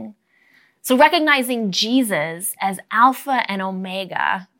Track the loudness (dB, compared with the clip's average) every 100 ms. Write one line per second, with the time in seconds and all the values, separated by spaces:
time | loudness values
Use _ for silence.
0 | -16 -18 _ _ _ _ _ _ 0 4
1 | 6 4 2 2 0 -2 -2 -2 0 2
2 | 2 0 -2 -6 -8 -6 -6 -6 -4 4
3 | 4 4 -2 -2 -2 -4 -4 -6 -8 -8
4 | -6 -4 -2 -4 -8 _